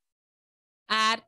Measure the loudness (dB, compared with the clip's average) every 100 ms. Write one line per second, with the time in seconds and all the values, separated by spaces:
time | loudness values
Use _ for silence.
0 | _ _ _ _ _ _ _ _ -6 0
1 | 0 -2